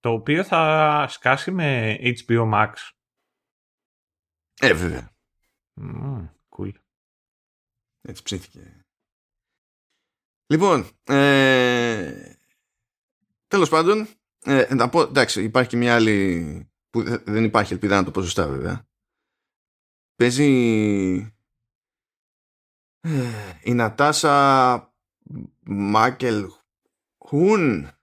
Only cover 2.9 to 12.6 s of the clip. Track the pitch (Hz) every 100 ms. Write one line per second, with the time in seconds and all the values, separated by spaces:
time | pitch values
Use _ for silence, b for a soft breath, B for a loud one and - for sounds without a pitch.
2.9 | _ _ _ _ _ _ _ _ _ _
3.9 | _ _ _ _ _ _ _ 131 85 87
4.9 | 71 57 _ _ _ _ _ _ - -
5.9 | - 139 127 80 _ _ - 98 - _
6.9 | _ _ _ _ _ _ _ _ _ _
7.9 | _ - - - 95 - - 92 _ _
8.9 | _ _ _ _ _ _ _ _ _ _
9.9 | _ _ _ _ _ _ 156 196 156 95
10.9 | _ - 139 143 139 135 131 123 123 120
11.9 | 110 80 - 50 _ _ _